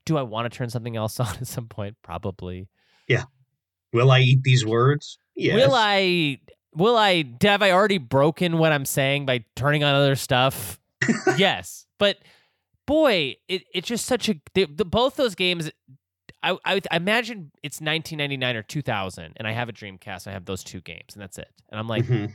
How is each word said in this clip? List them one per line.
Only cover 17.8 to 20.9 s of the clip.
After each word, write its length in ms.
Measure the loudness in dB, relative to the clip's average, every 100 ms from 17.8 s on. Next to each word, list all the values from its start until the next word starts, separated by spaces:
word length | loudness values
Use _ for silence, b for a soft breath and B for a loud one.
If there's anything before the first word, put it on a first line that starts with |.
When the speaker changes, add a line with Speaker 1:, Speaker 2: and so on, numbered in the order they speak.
Speaker 1:
nineteen 360 | -4 -4 -6 -6
ninety-nine 380 | -6 -2 -2 -4
or 60 |
two 200 | -6 -8
thousand, 500 | -4 -4 -4 -10 -16 -10
and 100 | -8
I 40 |
have 160 | -6 -8
a 60 |
Dreamcast, 520 | -10 -18 -16 -16 -14 -12
and 60 |
I 20 |
have 120 | -12 -8
those 180 | -10
two 160 | -10 -16
games, 320 | -16